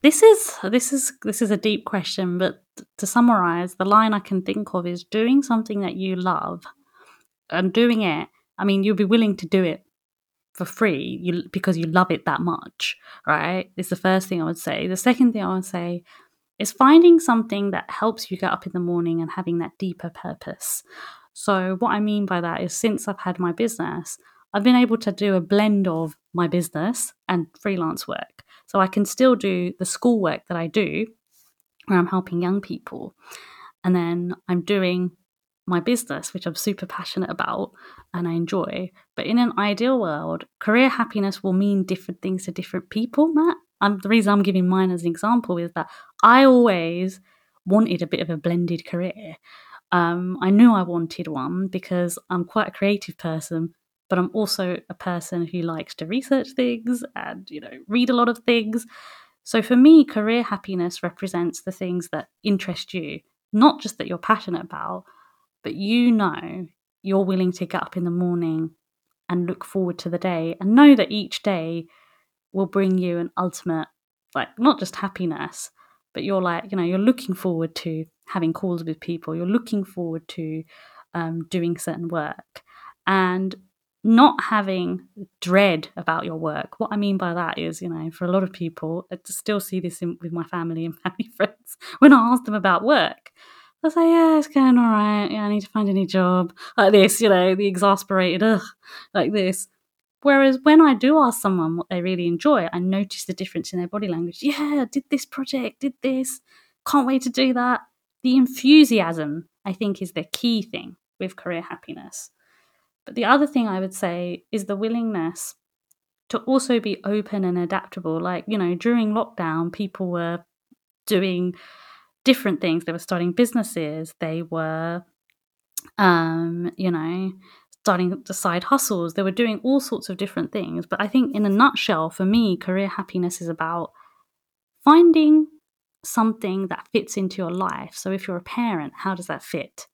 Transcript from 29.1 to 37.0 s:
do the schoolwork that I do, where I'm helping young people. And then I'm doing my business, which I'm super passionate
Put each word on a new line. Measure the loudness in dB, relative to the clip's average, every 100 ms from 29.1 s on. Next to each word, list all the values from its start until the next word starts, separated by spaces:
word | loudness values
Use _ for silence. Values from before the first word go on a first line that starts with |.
| 2 4 4
do | 0 -2 -4 -6
the | -8
schoolwork | 0 2 2 0 -4 _
that | -6
I | -2
do, | -2 -2 -4 -6 _ _ _ _ _ _ _ 0
where | 0
I'm | 2
helping | -2 -4 -4
young | -2 -4
people. | -6 -12 -12 -14 -14 _ -20 -20 -20 -20 -20 _
And | 0 0
then | 0 -4 -4 -8 -2
I'm | -2
doing | 0 0 0 0 -2 _ _ _ _ _ -2
my | -2
business, | 0 -2 -2 -10 -10
which | -8 -8
I'm | -6
super | -6 -6 -8
passionate | -10